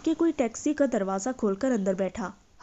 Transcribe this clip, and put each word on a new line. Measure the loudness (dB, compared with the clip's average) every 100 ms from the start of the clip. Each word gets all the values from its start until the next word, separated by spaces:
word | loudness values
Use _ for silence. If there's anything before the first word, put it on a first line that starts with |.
कि | 0
कोई | 2 2
टैक्सी | 2 0 -2 -2
का | 2 2
दरवाजा | 2 0 -2 -4
खोलकर | -2 -2 0 0
अंदर | 0 0
बैठा। | 0 -2 -4 -8 -10 _ -10